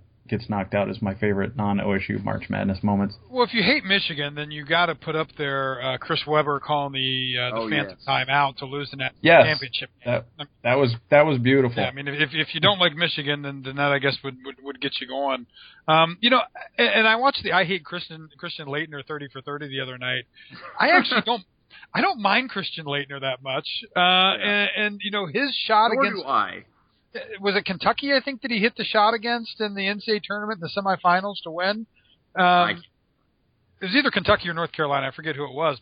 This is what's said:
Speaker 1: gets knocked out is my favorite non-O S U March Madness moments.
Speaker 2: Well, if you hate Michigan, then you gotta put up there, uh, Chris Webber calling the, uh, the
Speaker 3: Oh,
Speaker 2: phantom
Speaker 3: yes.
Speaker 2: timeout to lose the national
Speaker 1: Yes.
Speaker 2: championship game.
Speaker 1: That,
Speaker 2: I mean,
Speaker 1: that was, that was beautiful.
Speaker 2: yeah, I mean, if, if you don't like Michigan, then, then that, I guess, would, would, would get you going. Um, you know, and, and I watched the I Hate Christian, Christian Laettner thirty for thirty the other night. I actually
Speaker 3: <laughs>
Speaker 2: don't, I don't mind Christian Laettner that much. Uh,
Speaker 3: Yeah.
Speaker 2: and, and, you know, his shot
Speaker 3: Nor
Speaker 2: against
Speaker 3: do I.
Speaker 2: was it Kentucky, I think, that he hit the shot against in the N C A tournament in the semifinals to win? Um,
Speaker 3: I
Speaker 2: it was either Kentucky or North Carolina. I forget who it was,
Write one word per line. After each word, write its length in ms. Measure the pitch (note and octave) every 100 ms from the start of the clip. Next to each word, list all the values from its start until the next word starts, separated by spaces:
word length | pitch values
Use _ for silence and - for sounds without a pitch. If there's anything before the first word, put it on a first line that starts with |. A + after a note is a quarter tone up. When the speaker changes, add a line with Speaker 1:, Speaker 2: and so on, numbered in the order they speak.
| - _ -
Speaker 1:
gets 220 | G#2 -
knocked 260 | G#2 F#2+
out 140 | G2+ G2
is 140 | G2
my 100 | G2+
favorite 400 | G2 G#2 G2 G2
non-O 380 | B2 G#2 G2+ G2+
S 80 | G2 -
U 100 | G#2
March 260 | G#2 G2+ -
Madness 340 | G2+ G2 F#2+
moments. 320 | G#2 G2 G2+ - -
Speaker 2:
Well, 160 | B3
if 80 | A#3+
you 100 | A#3
hate 220 | F#3+ C#4+
Michigan, 500 | F#3 G3 - D3 D3
then 160 | D3 D3+
you 140 | D3+
gotta 300 | C#3 E3 F3
put 200 | D#3 E3 D#3
up 120 | D#3 -
there, 460 | C#3 C#3 C3+ B2+
uh, 160 | C3 B2+
Chris 220 | - E3 C#3+
Webber 340 | D3+ D3 C#3
calling 320 | - D3 C#3+
the, 400 | C3+ C3 C3 B2+ B2
uh, 120 | B2
the 100 | A2+
Speaker 3:
Oh, 60 | A2
Speaker 2:
phantom 280 | D3 C#3+ -
Speaker 3:
yes. 80 | C#3
Speaker 2:
timeout 480 | C3 C3 C#3+ C#3 -
to 60 |
lose 260 | C3 C#3+ C#3
the 60 | C3+
national 220 | C3 -
Speaker 1:
Yes. 240 | D#3 E3
Speaker 2:
championship 460 | B2+ D3+ B2 - - _
game. 120 | A#2+
Speaker 1:
That, 120 | B2 - -
Speaker 2:
I 40 |
mean, 40 | C#3+ _
Speaker 1:
that 120 | A#2+ C3
was, 160 | C3 A#2 -
that 160 | D3 D#3
was 120 | C3
beautiful. 440 | B2 C3+ B2+ A#2+
Speaker 2:
yeah, 60 | B2
I 20 |
mean, 160 | C3+ C#3
if, 220 | C#3+ D3
if 220 | D#3 D3
you 60 | D#3+
don't 160 | F#3 F#3+
like 160 | F3 D3
Michigan, 460 | E3 D#3 C#3 D3
then, 200 | C#3+ C#3 C3+
then 100 | C#3
that, 160 | C#3+
I 60 | C#3
guess, 180 | C#3 -
would, 120 | C#3 B2+ C3+
would, 100 | B2+
would 180 | C#3 B2+
get 120 | C#3 -
you 80 | B2+
going. 360 | C3 C#3 B2+ A#2+ - - - -
Um, 280 | D#3+ E3 F3
you 80 | A#3+
know, 100 | B3+ - - - -
and, 100 | A#3+
and 180 | G#3 A3
I 80 | A3+
watched 260 | C4+ -
the 100 | G#3+
I 120 | F3
Hate 200 | F3 F#3+
Christian, 460 | C#3+ F3 - D#3+ D#3 _
Christian 280 | E3+ - C#3+
Laettner 360 | D3 D#3+ C#3+ C3
thirty 220 | D3+ C#3+
for 120 | C3+
thirty 260 | C3+ C#3+ D3
the 120 | C3+
other 180 | B2+ B2+
night. 260 | B2+ B2+ - _ - - - -
I 80 | C4
actually 280 | F4+ - A#3
Speaker 3:
<laughs> 60 | G#3
Speaker 2:
don't, 160 | A#3 - _ _ - -
I 80 | -
don't 180 | F4+ C#4+
mind 260 | G3 G#3+ B3+
Christian 380 | G3+ - - D3
Laettner 340 | C#3+ C#3 C#3
that 220 | C3+ B2+
much. 240 | C3+ C3+ - - A3+
Uh, 60 | F3
Speaker 3:
Yeah. 360 | F3+ F#3 F#3+ F#3
Speaker 2:
and, 300 | G#3 G#3 G3+ G3 G#3
and, 140 | G#3
you 60 | G#3
know, 160 | G#3 F3
his 280 | G3 C#4 - -
shot 220 | G#3+ A3+
Speaker 3:
Nor 100 | B3 C4
Speaker 2:
against 160 | G3+
Speaker 3:
do 40 | C#3
I. 360 | A#2+ F#2+ F#2 - _ _ _ _ - - G3
Speaker 2:
was 140 | G3+
it 100 | G3
Kentucky, 480 | - F3+ G#3 A#3 C#4
I 80 | C4+
think, 180 | C#4 C4
that 80 | B3+
he 80 | A3+
hit 160 | A3+ -
the 80 |
shot 300 | - G#3+ G#3
against 460 | A#3 A#3 A#3+ A3+ -
in 140 | G#3+
the 120 | G3 G3
N 140 | G#3
C 160 | A3+ G#3
A 40 |
tournament 400 | - G#3 G#3+ G#3
in 60 | E3
the 80 | G3+
semifinals 600 | G3 F#3 F3+ F3+ G3+ G3
to 60 | E3+
win? 360 | E3 F#3 A3 A3+ _ _ _ _
Um, 100 | -
Speaker 3:
I 260 | F3+ F3+ F3 E3+ - _ _ _ _ _ _ _ _ -
Speaker 2:
it 40 | F#3
was 80 |
either 160 | B3 C4+
Kentucky 380 | G3+ F3+ G3+ F3
or 60 |
North 180 | E3 E3
Carolina. 360 | - D3 C#3+ C3+
I 20 |
forget 220 | - D#3 C#3
who 80 |
it 80 | C#3+
was, 260 | C3 D#3+ B2+